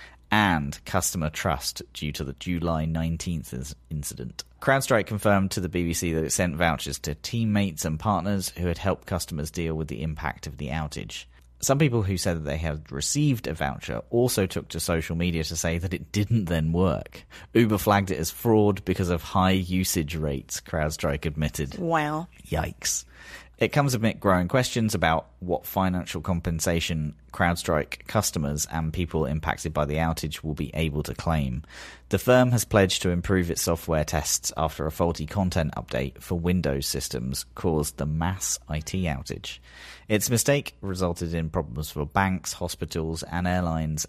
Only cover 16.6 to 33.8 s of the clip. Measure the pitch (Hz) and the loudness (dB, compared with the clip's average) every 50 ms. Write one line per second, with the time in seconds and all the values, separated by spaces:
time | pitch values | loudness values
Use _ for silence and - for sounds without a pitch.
16.6 | 78 80 82 87 95 90 67 50 - - - - - - - - - - - 113 | 2 2 2 4 4 4 2 0 -4 -8 -16 -20 -20 -20 -20 -20 -10 0 4 4
17.6 | 120 107 107 95 - 110 101 101 98 95 87 64 82 - - - - 120 110 107 | 6 6 4 2 4 4 4 4 4 2 0 -2 -2 -4 -4 -2 2 4 6 6
18.6 | 104 104 98 95 - - 90 - 95 87 87 82 - - - 98 92 92 95 95 | 6 6 4 2 0 -2 0 0 2 0 0 -2 -2 -2 2 4 4 4 4 2
19.6 | 92 87 90 92 92 - - 92 78 73 82 80 76 73 69 65 - - - - | 2 0 0 0 0 2 0 0 -2 -2 -4 -4 -2 -2 -2 -4 -6 -8 -10 -10
20.6 | - - - 80 76 78 78 - - 78 71 71 - 82 73 76 76 71 - - | -8 -4 -2 0 0 0 -2 -2 -2 -2 -2 0 -2 -4 -2 0 -2 -2 -2 -2
21.6 | 73 67 - - 170 165 165 160 151 147 151 156 175 - - - - - 165 156 | -6 -6 -4 -4 -2 0 0 0 0 0 -2 -4 -6 -8 -14 -18 -8 -4 -2 -2
22.6 | - - - - - - - - - - - - - - - - - - - - | -2 -4 -6 -6 -4 -4 -4 -4 -6 -10 -20 -20 -20 -18 -18 -18 -20 -14 -4 -2
23.6 | 117 104 - 147 143 139 123 107 110 110 - - - 101 92 90 90 87 - 131 | -2 0 2 2 2 2 2 2 2 0 0 2 2 4 4 4 4 4 2 2
24.6 | 123 - - 120 113 110 - 87 82 82 80 80 - - - - 92 87 85 - | 2 2 0 0 0 2 2 2 4 4 4 2 0 -4 -14 -10 -4 -2 -2 -2
25.6 | - - - 95 95 92 90 90 80 - - 87 78 - 90 85 - 87 85 78 | -2 -2 0 2 2 2 2 0 -2 -4 -8 -6 -2 -2 -2 0 0 -2 -2 0
26.6 | - 92 85 85 - - 85 80 76 76 - - - - - - 95 85 87 - | 0 2 2 2 0 0 -2 -2 -2 -4 -6 -10 -18 -12 -2 2 2 2 2 0
27.6 | - - 82 76 71 - - - - - - 110 - - - 87 76 71 73 76 | 0 2 2 2 2 -2 -6 -14 -10 -2 0 2 2 2 0 -2 -2 -2 -2 -2
28.6 | - - - 82 80 78 78 87 87 78 - 80 78 65 73 78 76 82 - - | -4 -4 -2 -2 -2 -2 -2 -2 -4 -2 0 0 0 0 -2 -2 -2 -4 -4 -4
29.6 | - 85 78 76 73 71 73 78 82 82 80 - - 76 - - - 78 73 - | -4 -4 0 0 0 0 0 0 2 0 0 -2 -4 -6 -8 -6 -6 -6 -4 -4
30.6 | 73 64 - 78 82 78 69 76 73 - - - - 85 82 78 69 65 62 65 | -6 -6 -2 -2 -2 0 0 -2 -4 -4 -6 -4 -2 0 0 2 0 0 -2 -6
31.6 | - - - - - - - - - - - 95 - 127 127 127 127 123 120 113 | -8 -10 -16 -18 -18 -18 -18 -18 -8 -2 -2 0 4 6 6 8 8 6 4 2
32.6 | - - - 107 98 90 - - - 92 87 87 87 - 98 92 87 85 78 - | 2 4 6 6 6 6 4 0 0 0 0 0 2 2 2 2 2 2 -2 -2
33.6 | - 92 85 80 | 0 0 0 0